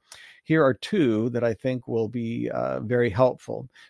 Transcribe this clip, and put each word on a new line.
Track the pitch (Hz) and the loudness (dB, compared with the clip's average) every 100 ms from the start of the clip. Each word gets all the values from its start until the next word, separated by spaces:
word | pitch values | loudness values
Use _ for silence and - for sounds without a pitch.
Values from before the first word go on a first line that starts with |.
| _ - - - | _ -20 -20 -20
here | - 160 | 0 4
are | 135 | 4
two | 123 - 208 135 107 120 | 2 -2 2 2 2 0
that | 120 | 0
I | 120 | -2
think | 107 131 127 120 | 0 -4 -4 -4
will | 117 110 | -2 -2
be, | 117 113 117 117 | -4 -6 -4 -4
uh, | - 131 131 | -4 -4 -4
very | 110 123 120 | -2 0 2
helpful. | 104 127 - - 110 127 - | 4 2 2 -10 -10 -10 -20